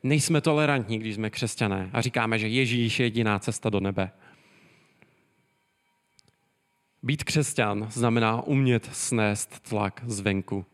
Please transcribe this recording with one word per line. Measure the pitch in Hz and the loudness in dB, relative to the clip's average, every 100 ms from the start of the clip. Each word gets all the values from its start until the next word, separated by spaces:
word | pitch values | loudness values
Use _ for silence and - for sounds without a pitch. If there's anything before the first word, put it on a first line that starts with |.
nejsme | 131 151 - 156 | 2 2 4 2
tolerantní, | 160 151 151 139 104 113 | 4 4 4 2 0 -4
když | 110 | -4
jsme | 104 107 | -4 -4
křesťané | - 117 - 110 98 92 | -2 -4 -2 -2 0 -2
a | 117 | -2
říkáme, | 120 120 113 113 | 0 0 0 0
že | 107 | 0
Ježíš | 123 123 120 117 - | 0 2 2 0 2
je | 123 | 0
jediná | 113 110 104 | 2 2 2
cesta | - 110 110 | -2 -4 -2
do | 101 | 0
nebe. | 98 98 95 - - - _ _ _ _ _ _ _ _ _ _ _ _ _ _ _ _ _ _ _ _ _ _ _ _ _ _ | 0 -2 -4 -6 -20 -20 _ _ _ _ _ _ _ _ _ _ _ _ _ _ _ _ _ _ _ _ _ _ _ _ _ _
Být | 127 151 | -4 -4
křesťan | - 156 143 - 107 104 110 | -2 0 0 0 0 0 -4
znamená | 120 120 117 113 113 | 0 2 4 2 0
umět | - 139 131 117 - | 0 2 4 2 0
snést | - - 117 107 104 - - - | -8 -2 2 2 0 -6 -12 -6
tlak | 107 101 - 120 | -2 -2 -4 -8
zvenku | 101 98 98 90 98 92 | -4 0 -2 -2 -8 -8